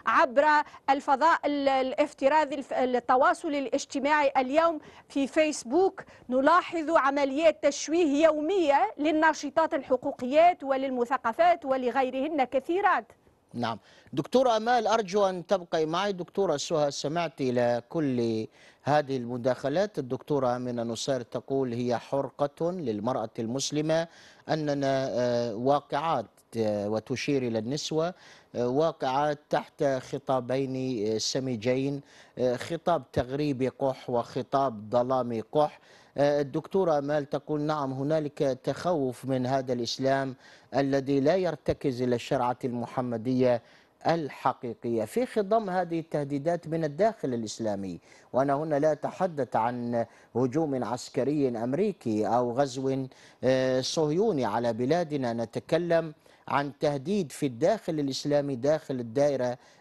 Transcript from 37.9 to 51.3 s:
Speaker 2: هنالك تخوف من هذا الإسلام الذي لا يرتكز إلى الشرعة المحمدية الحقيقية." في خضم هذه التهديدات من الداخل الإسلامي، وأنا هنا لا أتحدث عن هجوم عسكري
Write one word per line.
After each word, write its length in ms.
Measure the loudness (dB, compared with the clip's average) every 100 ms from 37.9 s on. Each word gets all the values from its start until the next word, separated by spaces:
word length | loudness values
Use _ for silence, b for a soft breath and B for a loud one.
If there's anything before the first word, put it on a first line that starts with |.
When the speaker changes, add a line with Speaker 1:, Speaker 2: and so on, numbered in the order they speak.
Speaker 2:
هنالك 460 | -4 -2 0 -2 -2 -2 0
تخوف 600 | -4 -4 -2 0 -2 -4
من 220 | -4 -2 0
هذا 260 | -2 -2
الإسلام 600 | -4 -4 -2 0 0 -2 -8 b b b -2
الذي 440 | 2 0 2 2
لا 160 | 4 2
يرتكز 680 | 0 -4 -4 -2 -2 -2
إلى 120 | 0
الشرعة 420 | 0 0 0 0 -2
المحمدية 1000 | -4 -6 -6 -4 -4 -4 -2 2 4 2 b b b _ -2
الحقيقية." 960 | -2 -2 -2 -2 -2 -8 -6 -2 -2
في 220 | 0 -2 -2
خضم 440 | -2 0 0 0
هذه 300 | -2 -2 -4
التهديدات 680 | -4 -4 -2 -2 -2 -2 -4
من 160 | -4
الداخل 500 | -4 0 0 0 -4
الإسلامي، 640 | -4 -6 -4 -4 -4 -6 -10 b b b
وأنا 220 | -2 0
هنا 240 | 0 0 0
لا 140 | 0
أتحدث 640 | 0 -4 -4 -4 -2 -2 0
عن 500 | 0 -2 -2 -2 -4 b b -2
هجوم 480 | 0 0 -2 -2
عسكري 640 | -4 -6 -6 -2 0